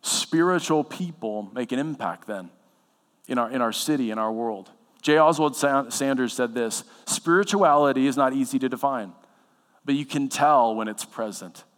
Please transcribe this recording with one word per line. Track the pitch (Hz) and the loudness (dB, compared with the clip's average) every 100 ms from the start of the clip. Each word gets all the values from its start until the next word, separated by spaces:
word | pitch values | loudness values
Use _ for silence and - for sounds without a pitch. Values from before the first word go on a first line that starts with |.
Spiritual | - - - 160 175 180 - 156 | -4 -4 0 2 2 2 2 0
people | 151 - 175 156 113 107 101 | 0 -6 -10 -8 -8 -8 -8
make | 113 120 | -8 -4
an | 127 | -4
impact | 156 143 98 82 - | -4 -4 -6 -6 -10
then | 101 87 _ _ _ _ _ _ _ - | -12 -12 _ _ _ _ _ _ _ -6
in | 127 | -4
our, | 117 | -2
in | 131 | -2
our | 117 | -2
city, | 107 - 147 117 | -2 -2 0 0
in | 107 | -2
our | 110 | -4
world. | 110 117 101 95 _ _ _ | -2 -4 -6 -12 _ _ _
J | - 151 | 2 6
Oswald | 156 156 151 | 6 4 0
Sa-, | 123 143 139 120 | 2 0 0 -2
Sanders | - 139 131 123 | -4 -2 0 -2
said | - 120 | -2 -4
this, | 117 113 - - - - | -2 -4 -4 -12 -18 -8
"Spirituality | - - 175 202 202 175 147 143 131 135 | -6 2 2 2 4 6 6 4 2 0
is | 131 | 2
not | 135 | 0
easy | 135 127 135 | 0 -2 0
to | 131 | -2
define, | 127 139 131 98 - _ _ _ _ _ _ | -2 -2 -2 -8 -14 _ _ _ _ _ _
but | - | -4
you | 139 | -4
can | 139 151 135 | -2 -4 -4
tell | - 143 143 117 | 0 4 4 4
when | 110 107 | 0 -6
it's | 107 | -8
present. | - - 110 95 92 - _ | -12 -8 -8 -8 -14 -20 _